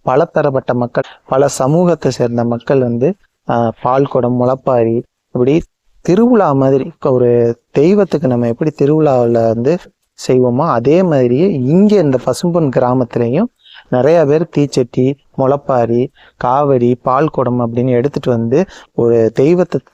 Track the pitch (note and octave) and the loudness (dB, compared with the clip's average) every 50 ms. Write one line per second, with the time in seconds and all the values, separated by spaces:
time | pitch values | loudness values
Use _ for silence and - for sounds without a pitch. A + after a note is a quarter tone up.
0 | _ - B2+ C#3+ E3 - _ - D3 D3 C3+ C3 - - B2+ B2 B2 A#2+ _ C#3+ | _ 0 0 0 0 0 _ -2 -2 -2 -2 -4 -4 -4 -4 -4 -4 -4 _ -6
1 | C#3 - - _ _ - C3 C3+ C#3+ C#3+ - - C3 C3 D3+ E3+ F3+ F3 E3 D#3 | -6 -6 -14 _ _ -4 -2 0 0 0 -2 -2 -2 0 0 0 2 0 -2 -2
2 | - C#3 B2 - B2+ A#2 A#2+ A#2+ A#2 A#2+ A#2+ A#2+ - - D3 C3+ B2+ A#2+ A#2 A#2 | -2 -6 -2 -2 -4 -2 -2 -4 -2 -2 -4 -6 -4 -2 0 0 0 0 -2 -2
3 | B2 E3 G3 _ _ _ _ _ _ - B2+ A#2 A#2 A2+ A2 _ - B2 B2+ C3+ | -2 -2 -4 _ _ _ _ _ _ -4 -2 0 -2 -2 -4 _ -4 -2 0 0
4 | C#3+ C#3 - C3 B2 A#2+ B2 B2 B2 B2 C3 C3 _ C#3 C3 A#2+ A2+ A2+ A2+ A#2+ | -2 0 -2 -2 -2 0 -2 0 0 -2 -2 -2 _ -2 0 0 0 0 -2 -4
5 | - _ _ _ _ _ _ B2 B2 C3 C#3+ E3+ E3+ _ _ _ _ _ _ _ | -6 _ _ _ _ _ _ -2 0 0 0 0 -2 _ _ _ _ _ _ _
6 | _ - F3 G#3 A#3 B3 B3+ G#3+ F#3+ D#3+ C#3 C3+ C3 C3+ C3+ C3 C3 E3+ - _ | _ -2 0 2 2 2 4 2 2 2 2 2 2 2 2 0 -2 -4 -12 _
7 | - D3+ B2+ B2 B2 A#2+ A#2+ A#2+ A#2 A#2 A#2 _ _ _ _ C#3 D3 F3 G3+ G#3 | -4 -2 0 2 2 2 2 2 2 0 -2 _ _ _ _ 0 2 2 2 2
8 | G3+ - - D3+ D#3+ C3 B2 A#2+ A#2+ A#2 A#2 - E3 D3+ D3 - C#3 C#3 D3+ D#3 | 0 0 -2 -2 -2 -2 -2 0 -2 -2 -4 -2 -4 -6 -2 0 0 2 2 2
9 | D#3 D3 C3 B2 A#2+ A#2+ A#2 A#2 A2+ A2+ A2+ A#2 A#2+ C#3 E3+ F3 - - _ _ | 2 2 2 2 2 2 2 2 2 0 0 0 0 -2 -2 -2 -6 -16 _ _
10 | _ _ _ - - - C3 B2+ B2 B2 A#2+ B2+ D#3 E3+ C3+ A#2 A#2 C#3 D#3 F3+ | _ _ _ -12 -2 0 2 2 2 2 0 -2 -2 0 -2 0 0 2 2 2
11 | F#3+ F3 D3+ C3+ B2+ A#2+ B2 C3 F3 G3+ F3+ C#3 B2 B2+ D#3 F#3 G#3 G#3 G#3 G3+ | 2 2 2 2 2 2 2 0 0 0 -2 -2 -2 0 2 4 4 4 4 2
12 | E3 C#3+ B2+ B2 - C3 B2 - - F3 E3+ F3 D#3+ C#3 B2+ C#3 B2 B2 B2+ C3 | 2 2 0 0 -2 -4 -4 -2 -4 -2 0 0 -2 0 0 0 0 2 0 0
13 | B2 A#2 - B2+ A#2+ A#2 B2 E3 A3+ B3 _ _ _ - - - _ _ B2 B2+ | -2 -2 -2 -4 -2 -2 0 -2 -2 -4 _ _ _ -20 -20 -20 _ _ -2 0
14 | B2 D3 E3 F3 D#3 C#3 D3 D#3+ E3+ - - D3 C#3+ C#3 - C#3 B2+ - - C3 | 2 2 2 2 2 2 2 0 -2 -2 -2 -2 -2 0 0 -2 -2 -2 -2 -2
15 | B2+ C3 C#3 _ _ _ _ - C3+ C3 C#3 C#3+ - - C3+ B2 A#2 A2+ A#2 A#2+ | 0 0 -2 _ _ _ _ -2 0 0 0 -2 -2 -2 0 0 0 0 0 -2
16 | B2+ D3 _ _ - - _ _ - B2 B2+ C#3 D3 C#3+ C3+ B2 A#2+ A#2+ B2+ - | -2 -4 _ _ -20 -20 _ _ -2 -2 0 0 2 2 2 2 2 0 0 -2
17 | _ C3+ B2+ C3+ D#3 D3+ - - B2+ A#2+ B2 B2 A#2+ A#2 A#2 A#2+ A#2+ C3 B2 A#2+ | _ -2 0 0 -2 -2 -2 -2 -2 -2 -2 -2 -4 -4 -2 -2 -2 0 0 0
18 | B2 C#3+ - C#3+ - C3 B2 A#2 A2+ A#2 C3+ D#3 F#3+ - - - - _ _ - | -2 -2 -4 -4 -2 -2 -2 -2 0 0 0 0 -2 -2 -8 -20 -20 _ _ -2
19 | A#2+ A#2 A#2 A#2 A2+ A2 - - C3+ D3+ F3+ F3+ F3+ - - C3+ _ _ | 0 2 2 2 2 0 0 0 2 2 2 0 0 -2 -4 -8 _ _